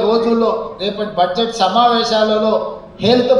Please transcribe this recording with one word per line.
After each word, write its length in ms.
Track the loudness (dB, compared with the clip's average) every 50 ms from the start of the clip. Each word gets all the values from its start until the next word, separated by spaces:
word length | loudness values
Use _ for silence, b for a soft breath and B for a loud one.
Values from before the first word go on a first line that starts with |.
| 2
రోజుల్లో 460 | 2 0 0 2 0 0 2 2 0 0 -2 -6 -10 -10 -8
రేపటి 340 | -6 -6 -4 -6 -6 -4 -2 0
బడ్జెట్ 340 | 0 0 0 -2 -4 -4 -2 0 0
సమావేశాలలో 880 | 0 2 4 4 4 2 2 0 0 0 0 0 2 0 0 0 0 0 -2 -2 -6 -10 -12 -16 -18 -10 -4 0
హెల్త్ 320 | 2 2 2 4 2 2 2